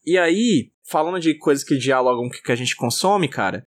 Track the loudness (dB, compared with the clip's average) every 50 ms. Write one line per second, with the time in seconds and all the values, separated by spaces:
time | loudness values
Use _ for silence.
0 | _ 0 2 2 2 2 2 2 2 2 2 2 0 -2 _ _ -10 -4 -2 -2
1 | 0 -2 -2 -2 0 0 0 0 2 0 0 0 0 -2 -2 0 0 2 2 2
2 | 2 2 0 0 -2 -6 -8 -8 -4 -4 -2 -2 -2 -4 -4 -4 -4 -4 -2 0
3 | 0 2 2 2 0 -2 -2 -2 -4 -4 -4 -6 -10 _